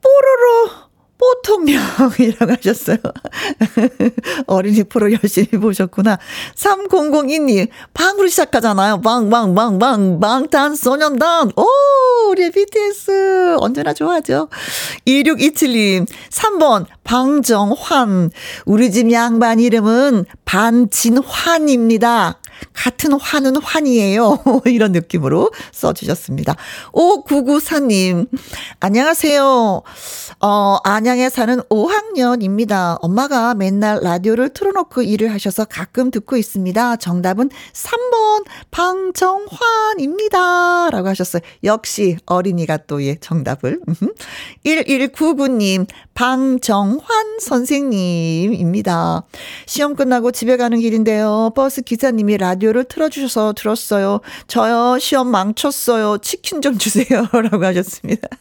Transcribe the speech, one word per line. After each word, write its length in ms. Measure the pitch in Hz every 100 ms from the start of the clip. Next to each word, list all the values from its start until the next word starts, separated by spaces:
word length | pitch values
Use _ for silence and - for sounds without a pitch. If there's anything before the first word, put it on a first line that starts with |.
뽀로로 840 | 523 554 539 523 480 466 453 - - _ _ _
뽀통령이라고 1300 | 494 508 508 415 311 277 208 - 254 202 226 220 233 247
하셨어요. 400 | 190 220 - 196 - - - - 403 294 - -
<laughs> 680 | 240 - 240 - - 339 262
어린이 360 | 190 190 214
프로 280 | 202 240 208
열심히 340 | 226 202 - 208
보셨구나. 720 | 220 214 190 185 - 208 202 - - - -
삼공공이님, 1120 | 403 392 403 370 302 302 277 311 285 202 208 - -
방으로 340 | - 349 403 392
시작하잖아요. 720 | 349 311 254 226 196 196 208
방, 280 | 220 240 214
방, 260 | 233 214 180
방, 240 | 233 190
방, 400 | 240 233 190 170
방탄소년단. 1300 | 208 254 294 302 294 294 240 277 302 269 311 339 262 -
오, 100 | 392 539 554 554 508 494 427
우리 220 | 381 349
비티에스 1040 | 392 403 427 415 403 - 392 381 381 359 330
언제나 340 | - 269 330
좋아하죠. 560 | 302 311 349 - 269 311 - - - - - -
이육이칠님, 1000 | 269 285 302 285 294 294 233 208 185 175 - -
삼 300 | - 440 392
번 260 | 311 214 165 _
방정환. 1300 | - 240 262 294 254 220 202 254 - 302 226 185 165 - - - -
우리 260 | 208 247
집 200 | 196 226
양반 480 | 233 233 226 233 226
이름은 680 | 240 226 208 233 285 226 180 - -
반진환입니다. 1900 | 190 226 233 240 - 233 240 269 - 339 330 302 254 226 226 233 233 175 - - - -
같은 380 | - 254 240 294 277
환은 380 | - 302 269 269
환이에요. 840 | 302 320 294 240 196 202 226 285 - 254
<laughs> 80 | 247
이런 280 | 240 214
느낌으로 580 | 175 165 175 135 156 403 - -
써주셨습니다. 840 | - 160 170 - 156 - 135 - 156 - - -
오구구사님, 1300 | - 349 392 - 294 254 294 311 311 277 202 185 175 - 262 - - - -
안녕하세요. 1040 | 190 208 294 330 311 285 277 262 220 185 - - - - - -
어, 380 | 202 208 202 196
안양에 460 | 196 208 226 247 254
사는 320 | 254 226 247 -
오 180 | 220 220
학년입니다. 1080 | 415 427 370 247 247 190 202 226 202 175 165
엄마가 540 | 165 196 277 269 233 226
맨날 440 | 190 196 214 214
라디오를 480 | 180 175 196 220 262
틀어놓고 520 | - 403 381 339 -
일을 320 | 214 208 220
하셔서 320 | 202 202 185 214
가끔 460 | - 185 - 254
듣고 260 | 226 - 262
있습니다. 580 | 214 196 185 190 240 233
정답은 520 | - 175 180 190 269 - -
삼 260 | - - 480 494
번 320 | 480 427 427 403 - -
방정환입니다. 2250 | - 359 370 381 359 370 392 415 - 480 453 427 415 277 359 427 381 359 359 349 349 349
라고 160 | 220 185
하셨어요. 320 | 196 180 175 - -
역시 540 | 196 214 - - 202 165 -
어린이가 520 | 180 185 175 160 156 -
또, 160 | 147
예, 140 | 139 143
정답을. 600 | - 165 135 135 127 320 359 170 220 440
<laughs> 400 | - - - -
일일구구님, 1200 | 285 320 - 269 262 269 311 277 277 247 202 190 185 - -
방정환 1300 | - 247 262 269 254 - 202 202 269 - 453 427 440
선생님입니다. 1800 | - 247 254 285 277 208 180 170 165 160 190 233 170 190 196 170 165 165 - - - - -
시험 300 | - 294 285
끝나고 360 | 262 247 233
집에 240 | 247 233 254
가는 220 | 240 233
길인데요. 720 | 233 220 220 214 214 214 226 220
버스 260 | 269 269
기사님이 560 | 247 226 269 226 208 208
라디오를 460 | 185 185 220 226 254
틀어주셔서 680 | - 311 302 269 240 214
들었어요. 680 | 208 214 220 - 202 196 202 - - -
저요, 500 | 240 220 233 240 254
시험 300 | - 277 247
망쳤어요. 920 | 214 196 220 285 285 - 226 214 208
치킨 420 | - - - 330
좀 160 | 285 226
주세요. 500 | - 208 262 226 226
<laughs> 40 |
라고 320 | 240 220 202 185
하셨습니다. 640 | 180 190 - 160 226 - -